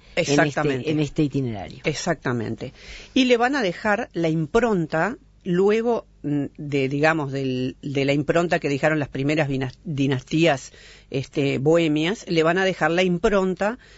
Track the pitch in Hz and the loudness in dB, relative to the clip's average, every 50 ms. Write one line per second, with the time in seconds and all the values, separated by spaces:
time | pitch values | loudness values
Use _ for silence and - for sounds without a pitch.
0 | - - - - 170 143 143 143 165 147 139 170 151 151 135 127 120 147 156 151 | -12 -6 -4 -2 0 2 2 2 2 2 0 -2 -2 -2 -2 -2 -2 -2 -2 0
1 | 151 135 - - 156 143 - 139 135 123 113 98 90 - - 131 - 165 151 - | -2 -2 0 -2 -2 0 0 -2 -4 -4 -6 -8 -10 -12 -14 -8 -6 -6 -6 -4
2 | - 190 160 - - 147 123 120 110 113 113 104 - 127 - - - - - - | -4 -4 -4 -4 -4 -4 -4 -2 -4 -6 -6 -8 -10 -12 -14 -16 -20 -18 -18 -18
3 | - - - 247 262 247 247 226 233 247 285 285 240 185 170 - - 220 208 202 | -20 -2 0 2 4 4 4 4 4 2 0 0 0 -2 -2 -2 0 0 0 0
4 | 247 - - 180 165 160 160 165 160 156 - 233 226 240 214 180 165 147 - 160 | -2 -6 -4 -2 0 0 0 0 -2 0 2 2 2 2 2 0 0 0 0 0
5 | 165 202 262 - - - _ _ - 196 175 175 196 202 208 226 226 240 233 214 | 0 0 -2 -6 -14 -20 _ _ -4 -2 2 4 4 4 4 2 2 0 -2 -2
6 | - - - _ - 143 147 143 139 - - - 156 147 143 143 135 131 139 143 | -4 -8 -16 _ -6 -2 -2 -2 -2 -4 -8 -10 -8 -4 0 0 0 0 0 2
7 | 147 156 165 165 151 139 131 139 135 131 127 127 127 127 - - - 151 135 139 | 2 2 2 2 -2 -4 -4 -4 -4 -4 -2 -2 -4 -6 -6 -8 -10 -6 -2 0
8 | 139 139 143 147 143 - 160 170 170 170 175 170 - 147 143 135 - 156 156 156 | 0 2 2 0 0 2 2 2 2 2 0 -2 -2 -2 -2 0 0 0 0 0
9 | 143 - - 135 135 143 156 156 151 139 139 131 139 131 - - - - 151 135 | -2 -4 -4 -4 -2 0 0 0 0 0 -2 -2 -4 -6 -8 -10 -10 -8 -2 0
10 | 139 135 139 127 - - - 156 165 165 143 131 - - - - - - - - | 0 0 0 -2 -4 -2 0 2 4 4 4 2 -2 -10 -20 -20 -20 -20 -20 -20
11 | - _ - 139 131 - - 151 139 139 135 127 135 151 165 170 170 160 147 151 | -14 _ -6 -6 -6 -4 -2 -2 0 0 0 0 2 4 4 4 4 2 0 0
12 | 156 165 214 - - - 185 160 156 160 175 190 190 190 180 - 170 156 170 175 | 0 -2 -2 -4 -6 -2 0 2 2 2 2 2 0 0 0 0 0 0 2 2
13 | 185 185 180 170 - 226 202 202 185 190 185 - 196 208 240 - - - - | 2 2 0 0 0 2 2 2 2 0 -2 -2 -4 -4 -4 -6 -12 -20 -20